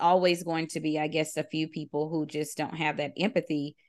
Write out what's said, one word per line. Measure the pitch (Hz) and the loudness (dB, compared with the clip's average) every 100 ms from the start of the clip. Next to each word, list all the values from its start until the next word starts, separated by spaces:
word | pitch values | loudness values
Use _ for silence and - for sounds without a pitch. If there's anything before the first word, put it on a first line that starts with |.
always | 175 185 180 175 | 4 6 6 4
going | 170 160 160 | 0 -4 -2
to | 165 | -4
be, | 156 151 | -2 -2
I | 156 | 0
guess, | 156 156 156 | 0 0 -2
a | 156 | -4
few | 156 156 | -4 -4
people | 160 151 147 156 | -6 -6 -4 -2
who | 160 151 | -2 -2
just | 151 151 - | -4 -6 -4
don't | 143 156 | -6 -2
have | 156 147 | -2 0
that | 143 - | -4 -2
empathy | 196 180 - 151 143 - | 0 0 0 -2 -4 -10